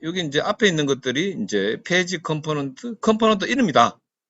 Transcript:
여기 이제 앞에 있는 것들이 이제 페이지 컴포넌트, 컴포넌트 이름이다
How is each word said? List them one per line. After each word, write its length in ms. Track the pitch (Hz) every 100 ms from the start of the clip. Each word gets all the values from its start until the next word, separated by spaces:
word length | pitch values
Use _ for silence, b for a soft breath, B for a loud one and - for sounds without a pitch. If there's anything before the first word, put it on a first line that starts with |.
여기 200 | 160 180
이제 180 | 160 143
앞에 260 | - 208 208
있는 180 | 156 143
것들이 520 | 135 131 123 196 151
이제 380 | 101 104 98 117 -
페이지 360 | 175 180 180
컴포넌트, 800 | 165 156 151 151 139 131 240 226
컴포넌트 440 | - 220 226 208 180
이름이다 540 | 254 214 123 113 - _ _